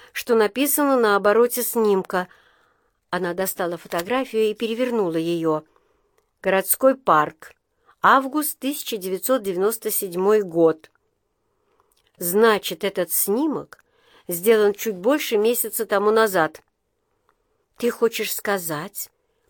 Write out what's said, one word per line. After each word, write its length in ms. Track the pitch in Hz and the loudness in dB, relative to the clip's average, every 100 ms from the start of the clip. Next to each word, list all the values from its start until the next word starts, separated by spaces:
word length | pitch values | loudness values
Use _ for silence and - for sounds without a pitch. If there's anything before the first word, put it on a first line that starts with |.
| - | -16
что 220 | - - 226 | -12 0 2
написано 600 | 208 247 285 - 285 269 | 2 2 0 2 2 2
на 160 | 220 202 | 2 2
обороте 480 | 196 214 240 247 | 4 4 2 0
снимка». 640 | 233 233 214 196 180 185 180 - _ _ _ _ _ _ _ | -4 0 2 2 0 -4 -6 -12 _ _ _ _ _ _ _
Она 240 | 180 180 | -6 -6
достала 440 | 175 190 - 180 170 | -4 -6 -4 -6 -6
фотографию 720 | - 175 175 254 262 220 220 | -8 -8 -4 -4 -2 -2 -2
и 40 | |
перевернула 600 | 214 226 226 247 233 185 165 | -2 -6 -2 -2 0 0 -2
её. 480 | 165 170 160 156 156 _ _ _ _ _ _ _ | -2 -2 0 -2 -4 _ _ _ _ _ _ _
«Городской 540 | 190 190 190 - 262 262 | -2 0 0 2 2 2
парк. 580 | - 160 151 - - _ _ _ _ _ | 4 4 2 -6 -20 _ _ _ _ _
Август, 580 | 185 247 269 294 294 - | 4 4 2 -4 -6 -6
тысяча 380 | 269 285 - 220 | -6 -6 -8 -8
девятьсот 440 | 185 185 - 254 | -6 -6 0 -2
девяносто 480 | 196 180 196 233 - | 0 0 0 -2 -6
седьмой 520 | - 202 175 190 214 | -4 -6 -2 2 2
год». 500 | 190 165 165 160 - _ _ _ _ _ _ _ _ _ _ _ _ _ | 2 2 2 2 -8 _ _ _ _ _ _ _ _ _ _ _ _ _
«Значит, 680 | 175 190 226 208 - 180 | -2 4 4 4 -2 -6
этот 280 | 202 190 175 | -6 -4 -4
снимок 720 | - - 214 311 240 - - _ _ _ _ - | -4 -2 -2 -2 -4 -10 -20 _ _ _ _ -10
сделан 460 | 170 190 220 208 | -4 2 4 4
чуть 220 | 202 226 185 | 0 -6 -2
больше 420 | 196 294 - 220 | 0 0 0 0
месяца 480 | 220 240 226 - 214 | 0 0 -4 -6 -2
тому 260 | 202 208 | 0 2
назад». 500 | 220 220 185 156 - _ _ _ _ _ _ _ _ _ _ _ _ | 2 2 2 -2 -4 _ _ _ _ _ _ _ _ _ _ _ _
«Ты 120 | 240 | -4
хочешь 440 | 233 226 220 208 | 0 -2 -2 -6
сказать, — 760 | - - 196 170 147 185 - - _ _ _ _ | -6 -4 -4 -4 -8 -10 -12 -16 _ _ _ _